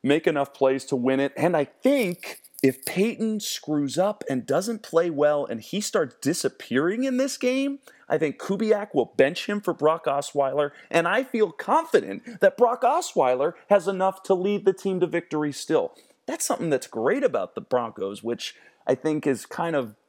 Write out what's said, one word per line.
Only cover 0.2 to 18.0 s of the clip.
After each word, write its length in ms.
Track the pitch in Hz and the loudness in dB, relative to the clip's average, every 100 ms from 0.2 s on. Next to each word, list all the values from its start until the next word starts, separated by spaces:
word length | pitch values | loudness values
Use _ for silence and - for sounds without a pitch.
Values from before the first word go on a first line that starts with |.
| 170 | 2
enough 280 | 151 139 | 0 -2
plays 320 | - 135 135 - | 2 2 2 -2
to 100 | 131 | 0
win 240 | 123 131 | 2 2
it. 140 | 139 - | 0 0
And 220 | 160 165 | 2 2
I 80 | 139 | -2
think 760 | _ 254 285 196 175 - - - - | _ 0 2 0 -4 -12 -18 -20 0
if 220 | 135 127 - | 0 0 -6
Peyton 560 | 180 220 - 220 214 | 0 0 0 -4 -4
screws 560 | - - - 151 143 131 | -6 -8 -2 -2 0 0
up 260 | 196 208 - | -2 -2 -4
and 160 | 131 - | -4 0
doesn't 360 | 143 196 220 | -2 -2 -8
play 280 | - 160 175 | 0 0 2
well 360 | 143 147 147 135 | 2 2 2 -2
and 140 | 113 | -8
he 220 | - 190 | -6 -6
starts 340 | 208 202 143 _ | -2 -2 -2 _
disappearing 800 | 135 170 139 - - 123 165 220 | -2 0 -4 -6 -2 0 0 0
in 140 | 269 254 | -2 0
this 200 | 269 - | -2 0
game, 420 | 247 262 277 277 - _ _ | 0 0 -2 -6 -16 _ _
I 100 | 160 | 0
think 220 | 151 - | 0 -4
Kubiak 540 | - 196 220 208 208 | -4 -2 2 2 2
will 200 | 147 117 - | -2 -2 2
bench 300 | 139 175 - | 2 2 -4
him 120 | 208 | -4
for 140 | 190 | -4
Brock 320 | 160 151 160 156 | 0 2 2 -2
Osweiler, 680 | 139 - 143 135 139 147 - - | -2 -2 -2 0 0 -2 -6 -2
and 180 | 165 170 | 0 2
I 160 | 214 | 0
feel 280 | 262 226 202 | -2 0 0
confident 880 | - - 294 320 175 - 98 - 220 | -2 0 0 2 0 0 -10 -12 2
that 160 | 196 - | 2 4
Brock 280 | 233 247 | 2 4
Osweiler 720 | 247 320 349 190 131 127 147 - _ | 2 2 0 0 2 2 -2 -4 _
has 180 | 202 175 | 2 2
enough 360 | 190 190 185 | 0 -2 -2
to 100 | - | 0
lead 300 | 190 190 202 | 0 2 2
the 100 | 202 | 2
team 260 | 190 196 185 | 0 -4 0
to 80 | 170 | 0
victory 440 | 170 170 151 151 | -2 -4 -4 -4
still. 440 | 139 - 156 87 - _ _ - | -6 0 0 0 -8 _ _ -10
That's 180 | 311 - | -6 -4
something 240 | 233 165 | -2 0
that's 180 | 135 - | -2 -2
great 360 | 117 123 254 | -2 0 2
about 320 | 285 123 92 - | 0 -2 -4 -8
the 60 | |
Broncos, 640 | 107 123 117 - | -2 -2 -2 -6